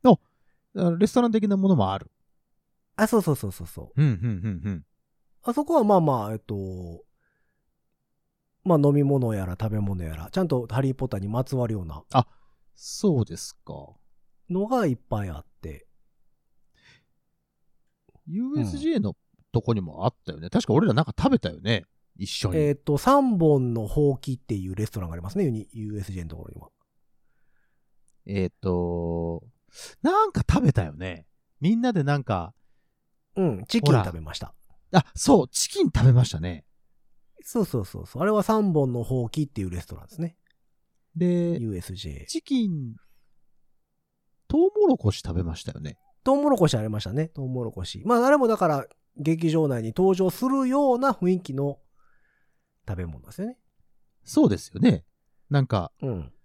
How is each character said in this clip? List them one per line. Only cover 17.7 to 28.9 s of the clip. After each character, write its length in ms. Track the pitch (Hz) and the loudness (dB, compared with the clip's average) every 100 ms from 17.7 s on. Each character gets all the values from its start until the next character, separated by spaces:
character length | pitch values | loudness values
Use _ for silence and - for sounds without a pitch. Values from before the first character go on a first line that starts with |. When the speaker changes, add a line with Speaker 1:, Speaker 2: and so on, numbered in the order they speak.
| _ _ _ _ _ - | _ _ _ _ _ -10
Speaker 1:
ユ 260 | 180 254 | -6 -4
ー 80 | 294 | -2
エ 40 | |
ス 120 | 214 277 | -4 -4
ジ 120 | 302 | -2
ェ 60 | |
ー 40 | 277 | -2
の 160 | 107 - _ _ _ | -2 -6 _ _ _
と 80 | 123 | -2
こ 120 | - | 0
に 80 | 110 | -2
も 240 | 85 73 | -4 -2
あ 40 | 98 | -4
っ 60 | _ | _
た 80 | - | -14
よ 60 | 73 | -12
ね。 60 | |
Speaker 2:
う 20 | 85 | -2
ん。 20 | |
Speaker 1:
確 160 | 226 | -2
か 80 | - | 2
俺 140 | 131 208 | 4 4
ら 60 | |
な 100 | 113 | 2
ん 20 | |
か 80 | 160 - | 0 0
食 120 | 277 | 2
べ 100 | 269 | 2
た 100 | 92 | 0
よ 120 | - | -6
ね。 240 | 107 107 - _ _ - | -2 -2 -4 _ _ -12
一 100 | 95 | -10
緒 240 | - 104 | -4 -2
に。 60 | 156 | 0
Speaker 2:
え 140 | 147 | 0
っ 40 | |
と、 220 | 139 - 143 | 0 0 2
三 400 | - 277 262 202 | 4 4 4 4
本 360 | 160 143 123 | 4 4 2
の 140 | 117 107 | -2 -2
ほ 240 | - 143 | 2 2
う 80 | 135 | 2
き 140 | - | -6
っ 60 | 127 | -8
て 160 | - | -6
い 120 | 104 92 | -6 -4
う 80 | |
レ 100 | 92 | -4
ス 60 | 107 | -6
ト 80 | 107 | -6
ラ 60 | |
ン 40 | 87 | -8
が 40 | |
あ 40 | 85 | -10
り 60 | |
ま 60 | 90 | -6
す 80 | 196 | -2
ね。 80 | |
ユ 60 | 170 | -2
ニ-、 180 | 110 101 | -2 -8
ユ 220 | 117 107 | -12 -10
ー 60 | 104 | -8
エ 40 | |
ス 80 | 98 | -8
ジ 80 | 92 | -10
ェ 20 | |
ー 20 | |
の 60 | 82 | -10
と 40 | |
こ 100 | 80 85 | -14 -16
ろ 40 | |
に 60 | - | -18
は。 100 | - _ _ _ _ _ _ _ _ _ _ _ _ _ _ _ - | -20 _ _ _ _ _ _ _ _ _ _ _ _ _ _ _ -8
Speaker 1:
え 200 | 98 92 | -4 -4
っ 40 | _ | _
と、 880 | 95 87 87 | -2 0 -2